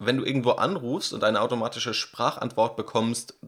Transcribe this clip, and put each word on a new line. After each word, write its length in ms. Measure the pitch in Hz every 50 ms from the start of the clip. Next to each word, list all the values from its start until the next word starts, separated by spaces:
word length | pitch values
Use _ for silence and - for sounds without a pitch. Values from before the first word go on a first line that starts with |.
wenn 160 | 98 117 131
du 80 | 135 110
irgendwo 280 | 117 135 135 120 123
anrufst 600 | - - - 160 - 170 123 120 143 202 - -
und 100 | - 107
eine 180 | 101 107 110 101
automatische 540 | 110 123 123 117 113 120 - 113 - 123 107
Sprachantwort 840 | - - - - - 117 147 - - - 113 - 110 113 113 -
bekommst, 580 | - 107 - - 113 113 117 117 - - - - _ -